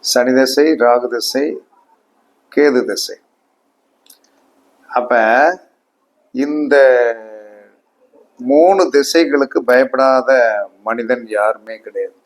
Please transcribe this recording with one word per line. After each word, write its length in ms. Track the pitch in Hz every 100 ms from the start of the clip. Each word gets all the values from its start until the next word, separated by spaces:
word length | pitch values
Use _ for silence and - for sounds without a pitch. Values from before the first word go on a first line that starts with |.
| -
சனி 200 | 127 123 127
திசை, 260 | 131 135 151 156
ராகு 260 | 120 123 123
திசை, 320 | 120 - 131 147 - _ _ _ _ _ _ _ _ _
கேது 260 | - 147 127 113
திசை. 280 | 95 - 92 _ _ _ _ _ _ _ _ _ _ _ _ _ _ _ _ _ 123
அப்ப 220 | 120 120 110 123 151 185 _ _ _ _ _ _ _ 127
இந்த 300 | 143 151 147 139 135 123 120 113 110 107 107 104 104 _ _ _ _ _ _ _ 123
மூணு 340 | 143 175 190 180 139
திசைகளுக்கு 640 | 135 165 156 143 135 165 123
பயப்படாத 600 | 123 131 131 135 131 123 131 117 104 98 _ 107
மனிதன் 360 | 117 113 123 113 104
யாருமே 400 | 107 110 107 113
கிடையாது. 320 | 107 98 95 _